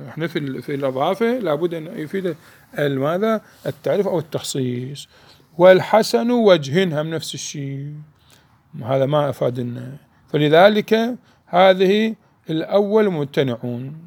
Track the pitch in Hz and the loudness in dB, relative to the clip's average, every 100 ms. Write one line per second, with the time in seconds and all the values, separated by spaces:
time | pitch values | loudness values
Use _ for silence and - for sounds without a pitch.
0 | 139 127 160 160 143 131 127 139 139 131 | -14 -8 -6 -4 -6 -8 -8 -4 -4 -2
1 | 151 190 233 254 185 147 175 165 156 208 | -2 0 -2 -2 -2 -2 -2 -6 -10 -10
2 | 151 196 185 151 - - _ - 147 135 | -8 -6 -6 -8 -14 -20 _ -4 -2 -2
3 | 139 175 220 220 - - 151 - - 170 | -2 -2 0 -2 -6 -12 -10 -6 -2 0
4 | 196 185 143 135 - 143 127 123 127 143 | 0 -2 -4 -8 -6 -4 -4 -6 -10 -14
5 | - _ - - _ - 180 185 - 214 | -18 _ -20 -20 _ 4 8 8 6 2
6 | 220 233 233 247 214 175 139 156 190 147 | 2 0 0 2 4 4 2 -2 0 -2
7 | 156 160 156 147 - 156 139 135 143 151 | -4 -6 -8 -12 -12 -10 -10 -10 -12 -14
8 | 151 _ _ _ _ _ _ - 117 135 | -20 _ _ _ _ _ _ -12 -2 0
9 | 135 151 143 123 135 123 120 123 123 139 | 2 2 0 -2 -4 -4 -8 -8 -14 -16
10 | _ _ _ 151 151 156 196 214 202 220 | _ _ _ 0 4 6 6 4 0 0
11 | 233 247 _ _ - 175 190 185 185 208 | 0 -4 _ _ -4 4 6 6 4 2
12 | 220 220 _ _ - 160 - 196 202 214 | 0 -4 _ _ -8 -6 -2 0 2 2
13 | 214 170 143 160 135 117 123 120 135 156 | 2 0 -4 -2 -2 -2 -6 -8 -10 -14